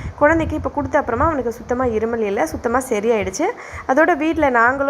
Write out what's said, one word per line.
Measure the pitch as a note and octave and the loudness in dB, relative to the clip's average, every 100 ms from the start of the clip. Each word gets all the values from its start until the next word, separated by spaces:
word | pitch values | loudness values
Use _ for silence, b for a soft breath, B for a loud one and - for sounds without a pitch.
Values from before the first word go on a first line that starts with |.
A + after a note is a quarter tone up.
| B - | B 2
குழந்தைக்கு | D4 E4 D#4 D4+ | 4 4 0 -4
இப்போ | C4+ | -4
கொடுத்த | C#4+ C4+ C#4+ | -4 -2 0
அப்புறமா | B3+ A#3 D#4+ | 0 0 0
அவனுக்கு | D4 A#3 | 0 -4
சுத்தமா | A3+ G#3+ B3 B3+ | -6 -4 -2 0
இருமல் | G#3+ A3+ A#3 G#3 | -2 -2 -2 -2
இல்லை, | G#3 D#4 | -2 -2
சுத்தமா | - A#3 B3 C4 | -4 -2 -2 -2
சரியாயிடுச்சு. | G#3+ A3 A3+ F#3+ F#3+ F4+ - B B - | -2 0 0 -2 -2 -4 -4 B B 0
அதோட | C4+ E4 D4+ | 4 4 2
வீட்ல | D#4 D#4+ C#4+ | 0 2 2
நாங்களும் | A#3+ A#3 C#4 | 4 4 2